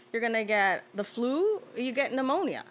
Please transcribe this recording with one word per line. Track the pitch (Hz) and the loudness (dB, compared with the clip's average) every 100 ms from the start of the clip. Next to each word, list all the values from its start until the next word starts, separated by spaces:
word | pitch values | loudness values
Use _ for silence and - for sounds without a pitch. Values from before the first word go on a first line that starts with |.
| - | -8
you're | 226 | -2
gonna | 233 220 | 0 0
get | 208 208 196 175 - | 2 4 4 2 -4
the | 196 202 | -6 -6
flu, | 233 247 294 415 427 - 233 | -2 0 2 2 0 -4 -6
you | 254 | -2
get | 240 269 | 0 0
pneumonia. | 262 262 330 302 131 - | 0 0 0 0 -4 -10